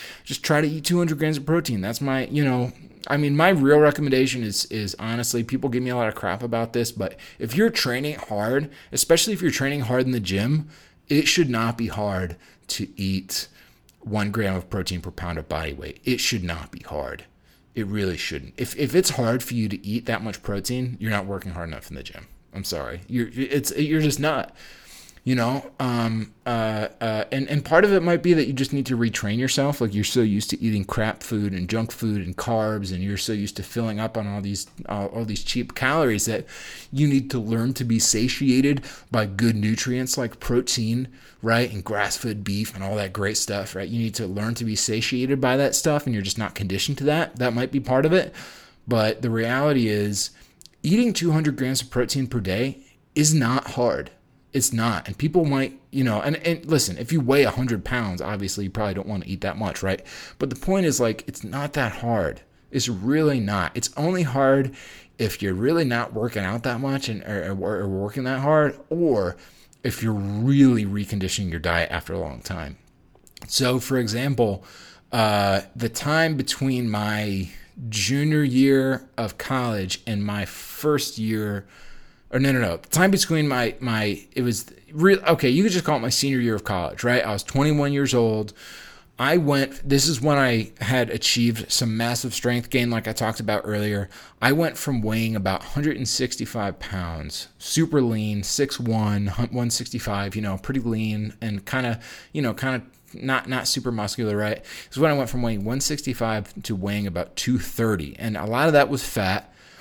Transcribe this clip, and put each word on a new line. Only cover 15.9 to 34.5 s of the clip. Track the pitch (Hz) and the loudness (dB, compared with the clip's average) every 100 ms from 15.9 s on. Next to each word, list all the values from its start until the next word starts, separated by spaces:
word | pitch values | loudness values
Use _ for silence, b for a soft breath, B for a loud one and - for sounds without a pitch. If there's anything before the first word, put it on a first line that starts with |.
| - | -8
It | - 120 | -2 -2
should | - 110 | 0 -2
not | 87 82 - | -4 -6 -10
be | - | -16
hard. | - 76 69 - - _ b b b | -10 -8 -8 -10 -16 _ b b b
It | - 101 | -8 -4
really | 104 95 80 | -2 -2 -2
shouldn't. | - 73 - - | -6 -8 -10 -8
If, | 117 - | -8 -4
if | 135 | 0
it's | 175 180 | 2 2
hard | - 117 123 | 0 0 0
for | - 120 | -2 -2
you | 107 | -2
to | 98 | -4
eat | 101 117 120 | -4 -6 -2
that | 110 | -4
much | 110 98 | -4 -8
protein, | - 101 95 123 127 - | -6 -4 -4 -4 -4 -4
you're | 110 | -4
not | 104 98 | -4 -4
working | 98 95 | -8 -8
hard | 87 85 | -8 -8
enough | 76 - | -10 -12
in | 71 | -14
the | |
gym. | 64 - 80 - _ | -14 -16 -20 -20 _
I'm | 98 | -10
sorry. | 92 85 62 85 95 | -8 -6 -6 -10 -6
You're, | 120 113 | -4 -2
it's, | 120 135 139 - - | -4 -2 -2 -2 -2
you're | 151 156 | 0 2
just | 151 - | 2 0
not. | 151 143 - - B B B B B B | 0 -2 -4 -12 B B B B B B
You | 123 127 | 0 2
know, | 117 135 - - | 2 -2 -6 -6
um, | 127 120 113 110 107 - - | -2 0 0 -2 -4 -8 -4
uh, | 117 110 107 107 - | 0 0 -2 -4 -4
uh, | 117 110 - | -2 -2 -2
and, | 135 139 | -2 -2
and | 147 | -2
part | - 160 208 | 4 6 8
of | |
it | 196 | 6
might | 170 170 | 4 4
be | 170 | 4
that | 165 131 | 4 4
you | |
just | 131 135 | 0 0
need | 143 127 | 0 0
to | 120 | 0
retrain | 117 - 104 113 | 0 0 -2 0
yourself. | 131 - 139 143 | 0 2 0 2
Like, | 117 | 0
you're | 101 | 0
so | 104 127 | 2 4
used | 113 101 - | 4 2 0
to | - | -2
eating | 113 104 | 0 0
crap | 95 - 110 - | 0 0 0 -2
food | - 107 101 | -4 -2 -2
and | 92 90 | -2 -2
junk | 113 113 | -2 -2
food | - 113 104 87 | -4 -2 -2 -4
and | 92 | -6
carbs, | - 113 110 107 95 | -2 0 0 -2 -4
and | 90 | -4
you're | 98 101 | -2 -2
so | - | -2
used | 107 101 - | -2 -4 -6
to | |
filling | 92 117 113 104 | -6 -4 -2 -2
up | 110 113 | -4 -4
on | 101 | -4
all | 104 | -4
these, | 101 | -4